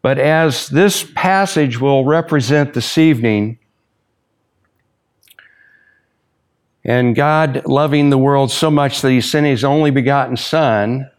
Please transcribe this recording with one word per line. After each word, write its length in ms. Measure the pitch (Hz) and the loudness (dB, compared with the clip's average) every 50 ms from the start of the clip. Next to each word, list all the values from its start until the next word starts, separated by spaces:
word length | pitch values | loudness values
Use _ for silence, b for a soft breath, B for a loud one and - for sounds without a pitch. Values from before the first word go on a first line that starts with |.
But 180 | _ - 135 143 | _ -2 0 0
as 500 | 135 147 156 160 165 160 131 - - - | 0 0 2 2 2 0 0 -2 -8 -4
this 360 | 139 143 185 202 185 - - - - | 0 2 2 2 0 -2 -8 -10 -8
passage 640 | - - 185 190 190 196 190 - 165 151 135 120 117 | -4 -2 0 0 0 0 -2 0 -2 -2 -2 -2 -2
will 280 | 131 139 139 135 131 | 0 0 2 2 2
represent 680 | 135 151 165 160 165 156 147 123 107 143 151 147 143 - | 2 0 0 0 0 -2 -2 0 0 0 0 0 0 -4
this 240 | 123 117 - - | -6 -6 -4 0
evening, 640 | - 160 160 151 117 117 117 110 104 104 107 113 _ _ _ _ _ _ _ _ _ _ _ _ _ _ _ _ _ _ _ _ _ _ _ _ _ _ _ _ _ _ _ _ _ _ _ _ b b b b b b b b b b b b b b b b _ _ _ _ _ _ _ _ _ _ _ _ _ _ | 2 2 4 2 2 0 0 0 0 -2 -4 -6 _ _ _ _ _ _ _ _ _ _ _ _ _ _ _ _ _ _ _ _ _ _ _ _ _ _ _ _ _ _ _ _ _ _ _ _ b b b b b b b b b b b b b b b b _ _ _ _ _ _ _ _ _ _ _ _ _ _
and 320 | - 117 123 123 123 117 | -2 0 0 2 0 2
God 460 | 110 143 151 151 156 160 156 131 - - | 2 2 2 2 2 0 0 -2 -4 -4
loving 420 | - 131 139 147 156 143 147 143 143 | -2 0 0 0 0 0 2 2 2
the 80 | 139 | 2
world 340 | 131 131 139 143 139 139 123 | 2 2 2 2 2 0 0
so 200 | - - - 160 | -2 -2 -2 0
much 320 | 151 147 143 139 - - - | 0 0 0 -2 -4 -2 -2
that 80 | 135 | 0
he 100 | 131 127 | 0 0
sent 240 | - - - 151 147 | 0 0 -2 0 0
his 180 | 147 139 113 117 | 0 0 0 0
only 280 | 139 139 151 156 147 | 0 0 2 0 2
begotten 480 | 135 139 123 127 139 139 135 123 127 120 | 0 0 0 0 0 0 -2 -2 -6 -8
Son 720 | - - - 160 160 135 113 104 101 107 123 135 135 135 _ | -6 -4 -2 0 0 2 0 0 0 -2 -4 -6 -8 -10 _